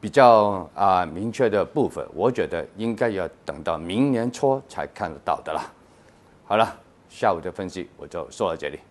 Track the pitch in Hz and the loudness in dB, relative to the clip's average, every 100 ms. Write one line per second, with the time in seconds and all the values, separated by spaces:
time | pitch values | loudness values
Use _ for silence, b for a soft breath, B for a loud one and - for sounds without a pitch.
0 | 107 143 123 113 104 98 82 - 98 92 | 0 6 10 10 6 0 -8 0 4 4
1 | 85 82 110 107 120 101 87 156 107 - | 2 -4 -8 0 2 2 0 0 -2 -2
2 | 67 78 110 123 80 85 71 95 117 107 | -10 0 0 0 -2 -4 -8 -6 -6 -2
3 | 120 98 85 - - 73 78 80 85 101 | -2 -2 -6 -8 -12 -8 -4 -4 -4 0
4 | 139 123 120 120 139 135 - - 73 - | 0 0 -2 -2 0 0 -4 -10 -10 -6
5 | 95 71 - 78 - 78 - - b b | -8 -6 -4 -4 -4 -8 -8 -16 b b
6 | b b b b - 104 113 - _ _ | b b b b -2 0 0 -2 _ _
7 | _ - 113 85 80 87 92 90 - - | _ -2 0 0 -4 -8 -10 -8 -12 -14
8 | 78 85 71 - 98 82 73 73 _ | -12 -10 -10 -4 -4 -2 -8 -10 _